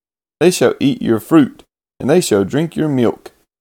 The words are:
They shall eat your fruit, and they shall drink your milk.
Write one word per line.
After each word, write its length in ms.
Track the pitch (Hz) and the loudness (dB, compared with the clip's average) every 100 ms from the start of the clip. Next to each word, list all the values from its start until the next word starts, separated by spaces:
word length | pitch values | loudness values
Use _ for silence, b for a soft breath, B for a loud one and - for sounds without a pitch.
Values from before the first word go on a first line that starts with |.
| _ _ _ - | _ _ _ -2
They 100 | 170 | 0
shall 240 | 180 120 - | 2 0 0
eat 220 | 135 131 | -2 -2
your 180 | 110 110 | -2 -2
fruit, 420 | - 165 131 - _ _ _ - | 2 2 2 -2 _ _ _ -8
and 100 | 117 | 0
they 120 | 170 | 0
shall 240 | 175 - | 2 0
drink 320 | 185 139 160 - | 0 -2 -4 -4
your 120 | 151 | -4
milk. 440 | 135 113 - - _ _ _ | 0 0 -2 -10 _ _ _